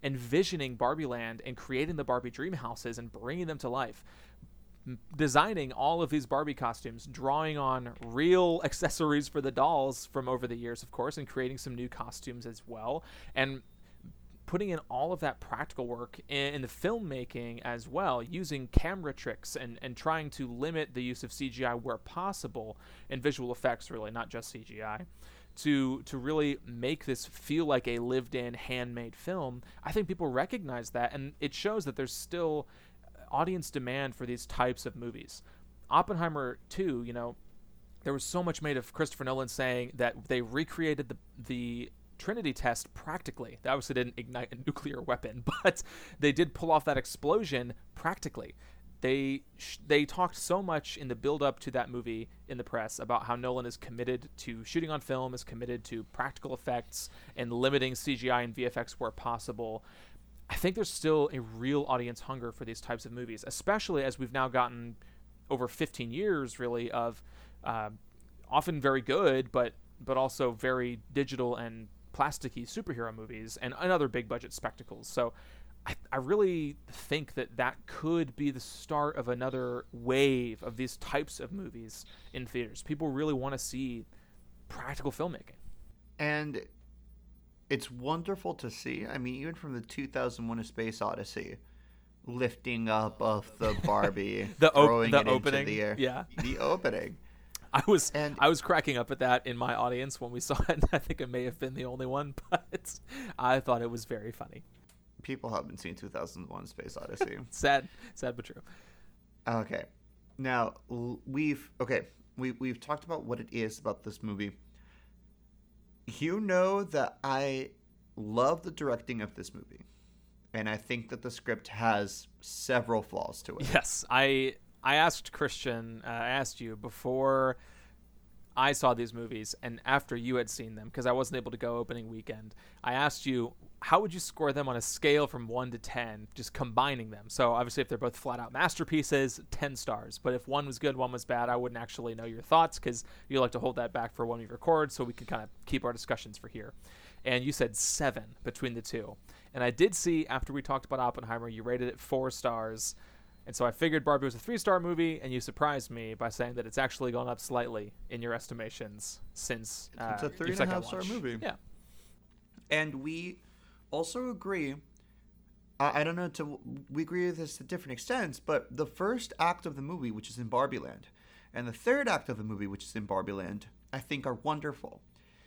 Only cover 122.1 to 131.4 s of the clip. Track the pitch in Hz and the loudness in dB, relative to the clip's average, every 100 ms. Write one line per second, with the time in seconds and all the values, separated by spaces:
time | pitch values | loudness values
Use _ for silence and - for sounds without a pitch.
122.1 | - - - - - - 123 113 113 - | -4 -14 -18 -14 -10 2 2 4 0 0
123.1 | - - - - - 131 - - - - | -4 -4 -8 -10 -6 4 4 4 -4 2
124.1 | 127 139 135 131 - - - 131 151 165 | 6 6 6 2 -2 -18 -4 4 8 6
125.1 | - - - 139 - 131 117 113 113 117 | 4 -8 -2 -2 0 -2 -4 -6 -10 -6
126.1 | 117 117 135 123 - 117 104 113 - 127 | -2 0 2 0 -4 -8 -8 -10 -6 -2
127.1 | 131 135 135 131 127 - - - - - | 4 6 6 6 2 -8 -20 -20 -20 -20
128.1 | - - - - 127 135 139 131 117 117 | -20 -20 -20 -8 4 4 6 4 4 0
129.1 | 117 113 110 107 - 123 117 - 139 - | -6 -8 -8 -8 -8 -8 -6 2 2 2
130.1 | 120 120 127 110 - 113 110 107 - 123 | -4 0 0 0 -4 -8 -10 -10 0 2
131.1 | 127 131 131 | 4 2 -2